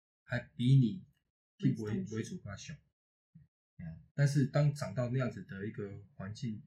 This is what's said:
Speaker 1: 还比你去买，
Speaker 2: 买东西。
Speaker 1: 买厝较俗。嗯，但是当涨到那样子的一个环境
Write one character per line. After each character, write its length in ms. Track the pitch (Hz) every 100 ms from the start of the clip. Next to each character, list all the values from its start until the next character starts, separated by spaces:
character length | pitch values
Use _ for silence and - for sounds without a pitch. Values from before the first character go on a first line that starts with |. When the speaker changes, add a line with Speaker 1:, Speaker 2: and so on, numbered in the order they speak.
| _ _
Speaker 1:
还 160 | - 123 - -
比 200 | 123 135
你 280 | 117 95 - _ _ _ _ -
去 140 | 135
买， 200 | 113 107
Speaker 2:
买 20 | 104
东 100 | 95
西。 100 | 110
Speaker 1:
买 60 |
厝 160 | 110 92
较 180 | - 98
俗。 160 | - - _ _ _ _ _ 165 _ _ _ -
嗯， 220 | 82 82 -
但 120 | - 143
是 200 | 151 127
当 260 | 143 147
涨 220 | 135 95
到 160 | 104 120
那 80 | 131
样 120 | 120
子 140 | 107
的 220 | 92 95 107
一 40 |
个 320 | 107 101 101 101
环 180 | - 95
境 300 | 107 123 104